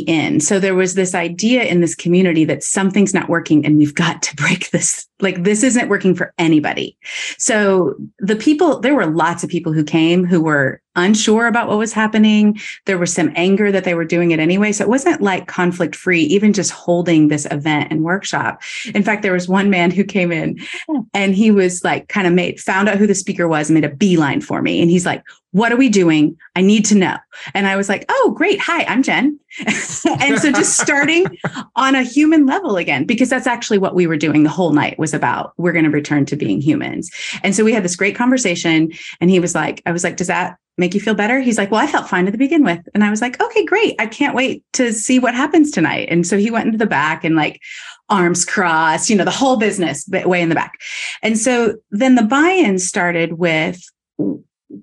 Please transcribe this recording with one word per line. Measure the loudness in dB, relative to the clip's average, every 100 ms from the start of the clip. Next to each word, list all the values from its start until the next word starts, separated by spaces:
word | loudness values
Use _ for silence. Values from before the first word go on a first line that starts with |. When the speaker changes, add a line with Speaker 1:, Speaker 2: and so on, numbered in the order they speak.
| 2
Speaker 1:
in. | 0 0 0
So | 0 0
there | 0
was | 0 0 -2
this | -2
idea | -2 -4 -4 0 0
in | 2 2
this | 0
community | -2 0 2 4 2 0
that | 0
something's | -2 -2 0 2 2
not | 0 -2
working | -2 2 2 4
and | 4
we've | 2
got | 0 -2 -2
to | -8 -4
break | -2 -2 -2
this. | -4 -2 -6 -12 _
Like, | -4 0
this | 0 2
isn't | 2 2 0
working | 0 2 0
for | -2 -2
anybody. | 2 2 2 -4 -8 -12 -16 -12 -12 -6
So | -2 2 2 2 0 -4 -12 -6
the | -2 0
people, | 2 2 2 2
there | 2 2
were | 2
lots | 0 0 -2
of | -4
people | -4 -2
who | -2
came | 0 2 4 2 2
who | 2
were | 2 2 0 -2 _ 0
unsure | 2 2 2 2 2
about | 0 0
what | -2
was | -2
happening. | -2 0 4 4 6 4 0 -6 -10 -4
There | -2
was | -2
some | 0 -2 0
anger | 2 2 2
that | 0
they | 0 -2
were | -2
doing | 0 2
it | 2
anyway. | 0 2 0
So | 0 0
it |
wasn't, | 0 0 0
like, | 0 -2 -6
conflict | -2 -2 0 -4
free, | -4 -2 0
even | 2 2 2
just | 2 -2
holding | -4 -2 0 2 4 4
this | 2 -4
event | -4 -2 -2 -2
and | -2 -2
workshop. | -2 -4 -4 -4 -6 -12 -12 -4 -2
In |
fact, | 0 -2
there | -2
was | -2 0
one | 0 2
man | 2 2
who | 0 -2
came | -2 -2
in | -2 -4 -6 -10 -14 -6 -6 -4
and | -2 0 2
he | 4
was, | 4 2 0
like, | -4 -4 -4
kind | -2 2
of |
made, | 2 0 -4
found | -4 0 0
out | 2
who | 2
the | 0
speaker | -4 -2 0
was | 0 2
and | 2
made | 2
a |
beeline | 0 2 2 2 -2
for | -4 -4
me. | -2 2
And | 2
he's | 2 0
like, | -6 -10 -20 _
what | -2 0
are | 2
we | 2
doing? | 4 4 4 2 -2 -10 0
I |
need | 2 4 4
to | 2
know. | 2 -2 -12 -20 -8
And | -4 -2
I | -2
was | -2
like, | -4 -2
"Oh, | 0 0 2
great. | 0 0
Hi, | -2 -2 0
I'm | 0
Jen." | 0 0 0 -2 _ -10
<laughs> | -6 -6 -8 -6 -4 -2
And | 0 2
so | 2
just | 2 0 0
starting | 0 0 0 2 0 -4 -10
Speaker 2:
<laughs> | -10 -8 -2
Speaker 1:
on | 0 0
a |
human | 0 2 4 4 4
level | 0 -2 -2
again, | -2 -2 -2
because | 0 0
that's | 0 -2
actually | -4 -2 0
what | 0 0
we | 0
were | 0
doing | 0 2
the | 2
whole | 2 2
night | 2 0 -2
was | -4
about, | -2 -2 -2 -6 -4
we're | -2
gonna | 2 2
return | 0 0 0 0
to | -2
being | -2 -2
humans. | 0 0 -2 -8 -10 -12 -12 -6
And | -2 0
so |
we | 2
had | 2
this | -2 -2
great | -4 0
conversation | 0 2 0 -2 0 0 0 -4 -16 -2
and | 2
he | 4
was | 2 -2
like, | -4 -6 -6
I |
was | -4
like, | -4 -4
"Does | -4
that | -2 -4 -8 _ -4
make | -2
you | 0
feel | -2 -2
better?" | 0 0
He's | 0 0
like, | 0
"Well, | 0
I | 0
felt | -2 -2
fine | -2 0
to | 0
begin | 2 2
with." | 2 0 -4
And | 0
I | 0
was | 0
like, | -4 -2
"Okay, | -2 0 0
great. | 0 0 -2
I | -6
can't | -2 -2 0
wait | -2 -4 -8
to | -2 -2
see | -2 2 2
what | 2 0
happens | 2 4 2
tonight." | 2 0 -2 -2
And | 0 2
so | 0
he | 0
went | 0 -2
into | 0
the | 0
back | 0 0 -2
and, | 0 0
like, | 0 -4 -16 -20 -20 -20 -4
arms | 0 2 0 -2
crossed, | -2 0 2 2 0 0
you | 2
know, | 0
the |
whole | 0 0 2
business, | 0 -2 -4 -6 -6
but | -2 0
way | 0
in | 0
the | -2
back. | -4 -10 -16 -12 -12 -6
And | -4 0
so | 0 2 0 -4 _
then | -2 4 4
the |
buy-in | 4 2 2 2 2 0
started | -2 -2 -2 0 -2
with | -2 0 0 -2 -6 -16 _ _ -6 -6 -6 -12 _ _ -20